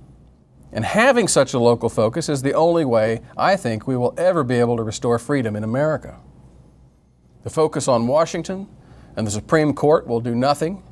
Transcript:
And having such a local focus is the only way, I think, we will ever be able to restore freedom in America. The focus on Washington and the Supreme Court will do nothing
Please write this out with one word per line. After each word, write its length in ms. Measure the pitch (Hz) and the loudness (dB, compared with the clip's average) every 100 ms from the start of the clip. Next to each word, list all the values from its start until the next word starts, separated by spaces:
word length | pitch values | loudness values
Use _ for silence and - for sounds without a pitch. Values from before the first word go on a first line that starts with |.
| - - - _ _ _ - | -20 -20 -20 _ _ _ -12
And 140 | 110 110 | -6 -2
having 420 | 196 254 240 139 | 2 4 4 2
such 280 | 156 131 131 | 2 0 2
a 40 | |
local 300 | 117 117 117 | 2 2 0
focus 400 | - 107 170 156 | 0 0 0 -4
is 140 | 143 | -2
the 100 | 135 | 0
only 320 | 151 165 170 143 | 2 2 2 2
way, 360 | 117 110 113 - - | 2 2 -2 -6 -2
I 200 | 147 190 | 0 0
think, 320 | 123 110 139 | -2 -4 -4
we 100 | 127 | -2
will 160 | 123 - | -2 0
ever 240 | 180 170 | 0 0
be 140 | 123 123 | 0 2
able 200 | 120 117 | 2 0
to 60 | |
restore 340 | 110 - 127 117 | -4 -4 0 0
freedom 380 | - 143 113 107 | 0 -2 -2 -4
in 80 | |
America. 560 | 110 127 151 151 - - - - - - - - - _ _ _ _ _ | -4 -2 0 -2 -8 -20 -20 -20 -20 -20 -20 -20 -20 _ _ _ _ _
The 100 | - | -6
focus 340 | - 160 170 147 | -2 0 0 0
on 200 | 120 117 | 0 2
Washington 600 | 147 165 180 160 190 196 - - - - - | 2 0 -4 -8 -10 -12 -18 -20 -20 -14 -8
and 100 | 107 | -6
the 60 | |
Supreme 420 | 107 - 156 151 | -6 0 2 2
Court 320 | 139 147 160 - | 2 2 2 0
will 140 | 117 | -4
do 160 | 120 117 | -2 0
nothing 480 | 135 147 165 196 - | 0 0 -4 -6 -16